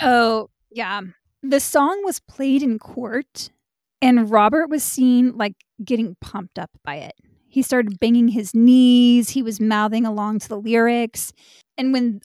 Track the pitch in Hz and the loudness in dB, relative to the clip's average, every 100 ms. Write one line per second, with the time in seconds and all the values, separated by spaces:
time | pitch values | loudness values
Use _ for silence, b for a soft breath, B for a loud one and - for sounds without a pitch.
0 | 294 240 233 220 214 _ _ 226 208 202 | 0 2 2 -2 -6 _ _ -10 -8 -8
1 | 190 - _ _ 269 277 - 302 285 392 | -12 -20 _ _ -2 0 2 0 0 -2
2 | 392 - - - 269 269 277 220 - - | -6 -8 -12 -8 0 0 0 -4 -8 -14
3 | 240 240 - - - _ _ _ _ _ | -8 -8 -8 -14 -18 _ _ _ _ _
4 | 254 247 220 220 208 294 320 302 - - | 2 2 2 2 4 2 -2 -4 -6 -2
5 | 254 247 247 - 208 190 _ _ 196 240 | 2 4 2 0 -6 -8 _ _ -6 -4
6 | 226 180 - 202 180 - 160 _ - 147 | -4 -8 -14 -14 -14 -14 -14 _ -14 -14
7 | - - _ _ _ - 254 254 220 190 | -14 -20 _ _ _ -4 -2 -2 -2 -2
8 | 226 240 233 214 202 226 233 254 247 247 | 0 4 2 0 -4 4 6 6 6 6
9 | 247 240 226 269 226 208 220 214 214 220 | 6 4 2 -4 -6 -2 -2 0 -2 -2
10 | 226 208 208 214 - 208 214 226 233 240 | -4 -4 -4 -6 -8 -10 -2 2 2 0
11 | 233 - - _ b b b - 262 262 | -2 -6 -14 _ b b b -6 -2 0
12 | 240 208 | -2 -4